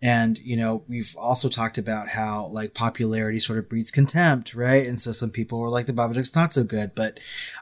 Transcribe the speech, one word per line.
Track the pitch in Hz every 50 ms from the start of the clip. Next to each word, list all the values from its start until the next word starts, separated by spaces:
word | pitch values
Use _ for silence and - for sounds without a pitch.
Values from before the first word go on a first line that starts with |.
And, | 123 123 120 117 117 113 110 -
you | - 123 120
know, | 113 113 113 113 107 -
we've | 120 120 120 113 - - -
also | 113 120 127 - - 127
talked | - 120 113 110 -
about | 117 98 113 107 107 101 -
how, | - 110 110 107 107 107 101 82
like, | 107 110 110 104 _
popularity | - 117 117 - - 117 110 110 110 110 110 110 110
sort | - - 110
of | 110 101
breeds | - 117 113 113 -
contempt, | - 139 139 - - 170 175 160 139 123 - - -
right? | 120 123 127 135 139 135
And | 123 123 -
so | - 120
some | 110 - 120 110
people | - 120 110 - 120 117
were | 117 117
like, | 120 123 117
"The | 135 120
Babadook's | 120 120 117 117 127 127 - -
not | 165 170 160 -
so | 135 117
good." | - 113 107 104 95 -
But | 113 110 107 - - - - - - - - - -